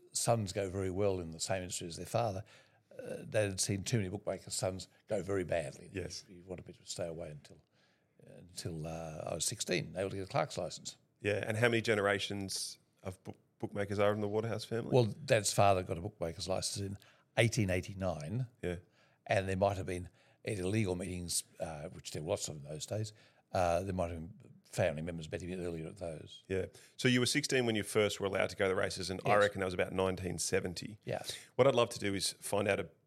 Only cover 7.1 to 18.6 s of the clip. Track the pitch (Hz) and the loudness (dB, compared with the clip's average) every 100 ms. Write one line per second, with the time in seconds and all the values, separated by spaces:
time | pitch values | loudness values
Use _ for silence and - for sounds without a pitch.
7.1 | 82 85 76 - 85 _ _ _ _ _ | -6 -10 -12 -18 -20 _ _ _ _ _
8.1 | _ - - 87 92 95 82 80 82 80 | _ -20 -20 -18 -10 -8 -6 -6 -6 -8
9.1 | 78 - 82 - 117 - 90 82 85 98 | -8 -4 -2 -2 -2 0 0 -2 -2 -2
10.1 | 98 92 - - - 87 - - - _ | -4 -2 0 0 -2 -6 -6 -14 -16 _
11.1 | _ 104 101 - 110 120 117 110 107 101 | _ 0 0 0 4 4 4 4 4 6
12.1 | 101 - 101 98 - - - _ _ 98 | 4 0 -4 -4 -6 -8 -10 _ _ -10
13.1 | 92 - - _ - 110 104 101 104 104 | -10 -12 -16 _ -10 -6 -4 -2 4 4
14.1 | 104 104 107 113 110 - 113 - 131 110 | 4 0 0 0 -4 -2 -4 4 4 4
15.1 | - - 113 98 - 101 92 92 82 92 | 2 2 2 4 6 6 6 2 -4 -6
16.1 | - 82 82 85 95 - 101 98 98 - | -4 -6 -4 -4 -2 -2 -4 -6 -8 -14
17.1 | _ _ - 117 113 98 90 87 95 92 | _ _ 4 4 4 2 2 0 -2 -2
18.1 | 80 78 113 123 - | -2 -4 -4 -4 -4